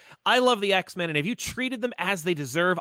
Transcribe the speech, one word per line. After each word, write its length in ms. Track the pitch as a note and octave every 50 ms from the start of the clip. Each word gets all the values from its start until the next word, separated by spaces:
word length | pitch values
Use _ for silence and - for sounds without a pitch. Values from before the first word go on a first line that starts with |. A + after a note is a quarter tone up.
| - - - _ _
I 140 | F#3+ A3 B3+
love 200 | B3+ B3 B3 G#3
the 140 | G3+ G3 F#3+
X-Men, 360 | F#3 F3 - - F#3 F3 E3
and 80 | D#3
if 80 | D3 D3
you 80 | F#3+ E3
treated 460 | - - - - - B3+ B3+ B3+ A#3
them 120 | A3 B3 A3+
as 260 | - F3 F#3 G3+ F3+ D3+
they 100 | F#3 F3+
deserve, 440 | D3 D3 B2+ A#2 D#3+ F3 F3+ F3+ E3+